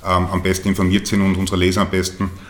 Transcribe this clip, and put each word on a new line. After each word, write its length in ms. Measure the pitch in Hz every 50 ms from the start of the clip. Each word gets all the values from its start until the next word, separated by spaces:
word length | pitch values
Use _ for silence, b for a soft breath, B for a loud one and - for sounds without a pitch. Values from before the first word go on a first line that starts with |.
| B
ähm, 220 | 95 92 87 87 87
am 100 | 95 90
besten 280 | 90 95 92 - - 101
informiert 380 | 92 98 95 90 98 101 -
sind 140 | - 107 101
und 140 | 98 95 92
unsere 220 | 95 95 - 98
Leser 240 | 92 90 92 92 101
am 80 | 95 90
besten, 400 | 95 92 92 - - - 98 92 87 B B